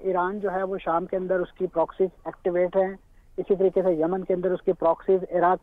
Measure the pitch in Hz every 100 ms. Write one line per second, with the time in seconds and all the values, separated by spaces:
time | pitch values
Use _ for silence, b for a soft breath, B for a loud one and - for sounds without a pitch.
0 | 190 180 180 208 190 185 190 190 - 170
1 | 180 190 185 185 175 - 180 165 160 -
2 | 190 - - - 190 175 180 190 190 190
3 | _ - - - - 190 190 190 185 160
4 | 165 190 185 180 180 180 - 185 165 165
5 | - 190 185 175 175 185